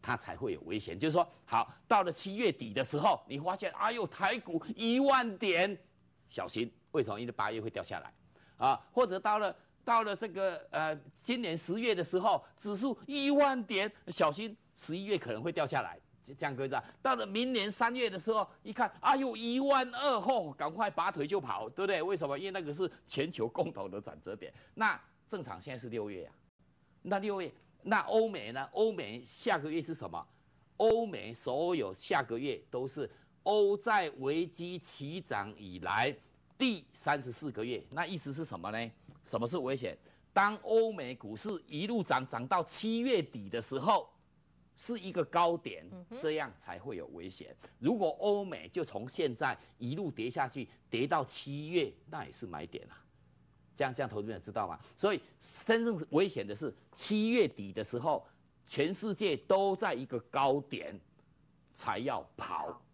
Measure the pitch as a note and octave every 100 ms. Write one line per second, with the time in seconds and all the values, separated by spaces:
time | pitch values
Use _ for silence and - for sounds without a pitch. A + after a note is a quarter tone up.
0 | - A#2 - E2+ A#2+ D#2 D#2+ G#2 G#2 F2+
1 | D#3 E3 E3 - - A#2 - - _ G#3+
2 | F3 - G3 G3+ A3+ C#3 A#2 G#2 C3 D3
3 | G3 D#3+ - C#3 E3+ F#3+ F#3+ - G#3 A#3+
4 | F#3+ - G3 A#3+ - E3 - - A3+ B3
5 | C#4 C4 A#3 F#3+ G#3 E3+ F#3+ F#3+ - _
6 | _ _ _ - F2+ G#2+ A#2 _ _ D#3
7 | A2+ G#2 A#2+ G#2+ G#2 A2 A2 G2+ F2 F2
8 | A#1 _ _ _ - - C3 C3 - -
9 | A#3+ F#3 G#3+ G#3+ G3+ - _ _ - A#3
10 | G#3+ G3+ A3 F3 F#3+ E3 - D3+ D#3 D#3
11 | C#3+ - - A3+ G#3+ D#3+ - G3+ A#3 F#3+
12 | E3 F#3 G#3 F3 - _ G#3 G3 C4+ A#3
13 | - C#4+ C#4 C#4+ C#4+ B3+ G3+ G3 G#3+ -
14 | - D#3+ D#3+ D3 A3 A3+ _ - - E3+
15 | G3 F#3 A#2+ A2 D#3 E3 C3+ C#3+ F#2 E2
16 | _ _ - C#3 D3 B2+ C3+ B2+ - -
17 | C4 B3 G#3 G#3 B3+ A#3+ G3+ G3+ A#3 B3
18 | A#3 F#3 A3 A3 F#3+ - G#3 G#3+ A3 -
19 | A#3 C4+ C4+ A3 A#3 B3+ C#4 C4+ B3+ A#3+
20 | C#4+ A#3 F#3+ B3 D#3+ C#3 D3+ E3+ G#3 -
21 | F3 D#3 D3 G3 C3 G2 A2 - G3 F3+
22 | E3+ F#3+ D3+ C#3+ F#3+ F#3+ D#3 D3 F#3 -
23 | - - D#3 - A#2 - E3 G2 F#2+ G2
24 | - D#2 F2+ G#2 F2 - - - A3 E3
25 | - _ _ G#3+ A#2 F2+ C#3+ B2+ A#2+ A2
26 | G#2 F#2+ D#2 - _ _ _ _ _ _
27 | F#3 G3 G#3 G3 D#3+ - _ _ - G#3
28 | - A3 A3+ F3 G#2+ B2+ C#3 F#3 A3+ F3+
29 | G#2+ A#2 - - A3+ F3+ D3+ E3 D#3+ E3
30 | F#2+ E2 - _ _ _ _ - A3+ A3+
31 | A3+ C#3 G2+ A#2 - C3 F3 E3+ G2+ F#2+
32 | - E3 B2+ A#2 C#3+ G#2 - B2 C3+ D3
33 | A#2 - _ _ F#3+ G#3+ G3+ G3+ A#3 G#3+
34 | D#3+ C3+ C3+ D#3 F3 - F3 F3+ - -
35 | C#3 F3+ - G#2+ G2+ G#2 G2+ F2+ F2 G#2
36 | B2+ C#3+ _ _ _ _ C4 F#3+ - -
37 | - D3 B2+ A2+ D3+ G#2+ A#2 A2 - C#3+
38 | E3+ F3+ C#3+ C3+ D#3+ F#2 F#2 A2 A#2 -
39 | - - - A2+ A#2 F3 B2+ C3+ A2+ D#2
40 | - _ _ G3 G3+ G#3+ - A3+ A3+ G3
41 | B2 B2 G#2 G#2+ G#3+ F3+ - D3+ G3+ A#3
42 | E3+ C3 C3 A2+ C3 F#3 E3 - A3 A3+
43 | B3+ A3 D#3 A2+ G2 A#2 A2+ C3+ D#3+ G3
44 | - _ _ _ _ _ _ - - A#3
45 | F#3 E3+ D3+ E3+ E3+ E3+ - E2+ E2 F#3
46 | F3 - D#3+ D#3 C3+ F#2+ - F2 A2+ F#2+
47 | C#2+ E2+ F#2 - - - - _ C3 A#3
48 | E3+ - G#3 G3+ G3 A#2 E2 F#3 D#3+ G2+
49 | B2 - D3+ A#2 D3 - - _ A#2+ D#3
50 | F3+ - A#2 D3+ C3 C#3 A2 - _ A#2
51 | C#3 D#3+ C3 - C#3 C#3+ D3+ F3 C3 -
52 | - D#3 F2+ - G#2 D#2 E2+ - - -
53 | - _ _ _ _ _ _ - C3+ B2
54 | C3 A2 G#2+ G2 G#2+ G#2+ F#2 D#2+ - -
55 | G3 F#3+ - _ - - - A3+ A#3 F#3+
56 | D#3 D3 F#3+ B2+ G2+ G#2 C#3+ - _ -
57 | - G#3+ A3 A#3+ D#3+ - G2 F#2+ G#2 B2
58 | D3+ D3 - _ _ _ - - D3+ F#3+
59 | A3 F#3+ G#3 C#3 - F#3+ G3 F#3+ G3+ B2+
60 | C3 B2 - - C3+ C#3+ C#3 G#2+ D2+ G2
61 | _ _ _ _ _ _ _ - - G2+
62 | B2+ A2 - - - E2 D#2 - _